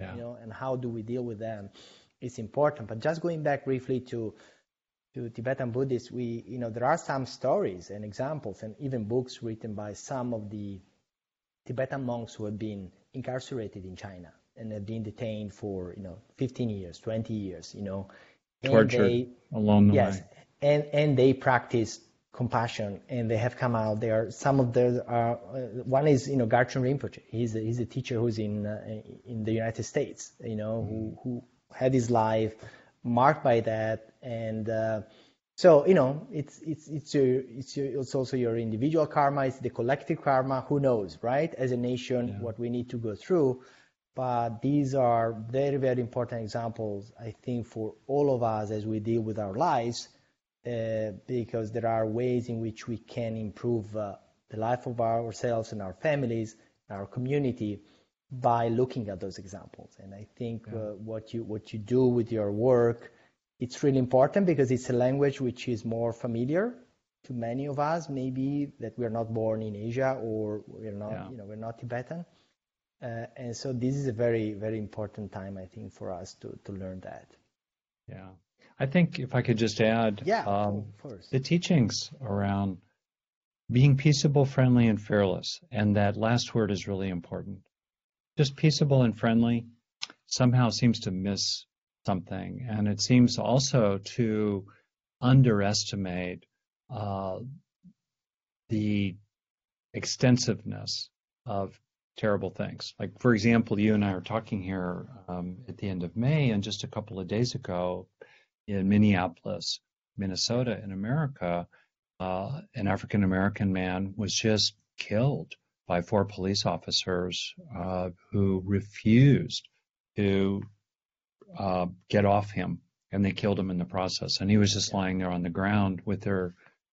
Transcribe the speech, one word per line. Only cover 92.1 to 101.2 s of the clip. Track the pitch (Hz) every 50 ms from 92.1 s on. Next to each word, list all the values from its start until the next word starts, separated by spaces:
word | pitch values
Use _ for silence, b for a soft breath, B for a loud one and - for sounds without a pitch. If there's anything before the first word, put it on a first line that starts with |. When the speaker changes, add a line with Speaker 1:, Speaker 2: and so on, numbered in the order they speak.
| 98 95 92 95 95 95 92 92 92 95 131 117
Speaker 1:
and | 107 104 104 104
it | 104 104
seems | - - 127 123 123 117 - 110
also | 107 107 120 135 131 - - 127 110 101 98 98 101 - -
to | - 120 110 107 107 107 104 101 98 95 101 b b b b b _ _ _ _ -
underestimate, | 127 123 131 135 131 123 107 101 98 101 104 - - - 113 101 95 92 90 90 90 90 90 - - _ _ _ _ _ _ _ _ -
uh, | 117 110 104 101 98 95 98 95 95 95 120 131 143 185 - _ _ _ _ 180 - _ _ _ _ _ _ _ _ _ _ _ _ _ _ -
the | 110 107 107 104 104 101 101 98 101 - - _ _ _ _ _ _ _ _ _ _ _ _ _ -
extensiveness | 104 - - - - - 127 123 123 - 120 101 - - 101 101 104 104 - - - - - _ _